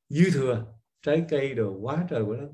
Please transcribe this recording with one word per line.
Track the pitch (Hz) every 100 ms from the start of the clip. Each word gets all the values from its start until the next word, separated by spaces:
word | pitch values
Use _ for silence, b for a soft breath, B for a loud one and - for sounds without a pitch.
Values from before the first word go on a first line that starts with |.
| -
dư | 143 185
thừa, | 143 131 113 113 - _ _
trái | 147 160 165
cây | 143 135
đồ | 117 101
quá | 95 117 156 175
trời | 131
quá | 104 123
đất. | 147